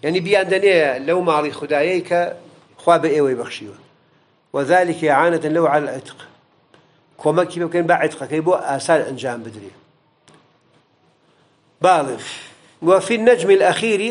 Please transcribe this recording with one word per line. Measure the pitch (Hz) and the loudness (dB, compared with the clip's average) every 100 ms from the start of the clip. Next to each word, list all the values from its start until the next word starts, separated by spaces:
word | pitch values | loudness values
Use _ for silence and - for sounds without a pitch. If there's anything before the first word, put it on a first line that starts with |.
یعنی | 147 180 | -2 -4
بیان | 180 202 185 | 0 0 2
دەنێ | 190 196 180 147 127 139 | 2 4 4 2 -2 -2
لەو | 180 180 | -2 0
ماڵی | 151 151 131 | 0 -2 -6
خودایەی | 147 147 160 185 170 | -4 -2 0 -2 -2
کە | 175 175 - - - _ _ | -2 -2 -6 -18 -20 _ _
خوا | - 165 | 2 2
بە | 156 | 2
ئێوەی | 151 139 123 | 0 0 -2
بەخشیوە. | 113 - 107 98 _ _ _ _ _ _ _ | -8 -12 -16 -20 _ _ _ _ _ _ _
وذلك | 139 143 180 180 165 | -6 2 2 2 -2
إعانة | 156 139 170 165 - 160 | 0 2 2 0 -2 0
له | 160 | 2
على | 151 | 0
العتق. | 139 127 - - - _ _ _ _ _ _ _ _ - | -2 -10 -14 -20 -20 _ _ _ _ _ _ _ _ -4
کۆمەکی | 151 156 175 170 | 0 0 -2 -4
بکەن | 170 175 165 | -4 -2 0
بە | 170 | 0
عتقەکەی | 160 - 131 151 160 | 0 -4 -6 -4 0
بۆ | 180 - | 0 -2
ئاسان | 139 - 160 113 | -6 0 0 0
ئەنجام | 127 131 120 | -6 -8 -10
بدرێ. | 113 107 98 - _ _ _ _ _ _ _ _ _ _ _ _ _ _ _ _ _ _ _ _ | -12 -18 -20 -20 _ _ _ _ _ _ _ _ _ _ _ _ _ _ _ _ _ _ _ _
باڵغ. | 180 175 135 117 - - - - _ _ | 2 2 0 -8 -12 -16 -20 -20 _ _
وفي | 165 185 185 | 2 2 2
النجم | 233 226 240 185 | 2 4 4 4
الأخير | 196 180 170 226 202 220 | 4 4 2 -2 -2 0